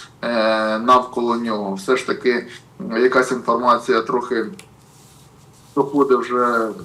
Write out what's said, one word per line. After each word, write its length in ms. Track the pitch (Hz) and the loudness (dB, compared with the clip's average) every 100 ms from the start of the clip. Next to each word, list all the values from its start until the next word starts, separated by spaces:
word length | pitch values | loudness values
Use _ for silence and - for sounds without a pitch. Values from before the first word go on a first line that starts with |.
| - - | -18 -8
е, 580 | 117 117 110 110 110 110 | -4 0 2 2 0 0
навколо 560 | 120 123 - 120 120 117 | 4 4 4 -2 0 0
нього. 380 | 117 107 98 | -2 -4 -4
Все 240 | 98 - - | -4 0 0
ж 100 | - | 0
таки, 400 | - 123 120 - - - - - | -2 0 0 -4 -16 -20 -12 -6
якась 400 | 113 127 127 127 | 2 2 2 0
інформація 720 | 120 117 120 123 117 - 113 | -2 0 0 2 2 2 0
трохи 440 | - 123 - 117 104 - - - - - - - - - - - - 143 | 0 -4 -2 -4 -4 -8 -20 -20 -20 -20 -20 -20 -20 -20 -20 -20 -8 -2
доходить 440 | 139 143 131 120 | 0 2 2 2
вже, 500 | 113 123 120 117 110 95 | 2 0 2 0 -2 -6